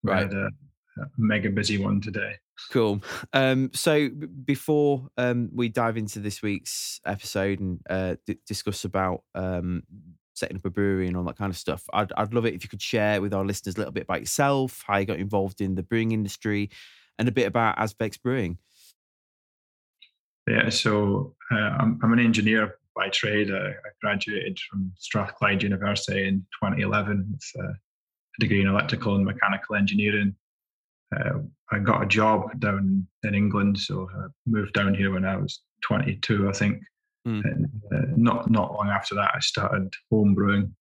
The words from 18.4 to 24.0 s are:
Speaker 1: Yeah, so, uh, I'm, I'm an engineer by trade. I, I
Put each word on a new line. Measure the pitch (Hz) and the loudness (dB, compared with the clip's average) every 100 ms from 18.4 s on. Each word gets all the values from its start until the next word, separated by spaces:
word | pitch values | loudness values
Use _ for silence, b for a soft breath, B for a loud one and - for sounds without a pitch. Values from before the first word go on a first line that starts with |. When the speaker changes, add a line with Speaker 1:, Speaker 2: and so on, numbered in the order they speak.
| 90 87 b b b _ _ _ _ _ _ _ _ _ _ _ - _ _ _ - | -2 -6 b b b _ _ _ _ _ _ _ _ _ _ _ -20 _ _ _ 0
Speaker 1:
Yeah, | 113 110 | 2 2
so, | - 113 104 104 101 - _ - | 2 2 2 2 0 -2 _ -2
uh, | 110 104 - | 0 0 2
I'm, | 113 - | 2 4
I'm | 113 | 4
an | 117 | 6
engineer | 117 107 104 110 107 - _ | 6 4 4 2 0 -4 _
by | - 98 | -4 -2
trade. | - 107 104 101 | 0 0 2 0
I, | 95 101 | -2 -4
I | 98 104 _ | -8 -16 _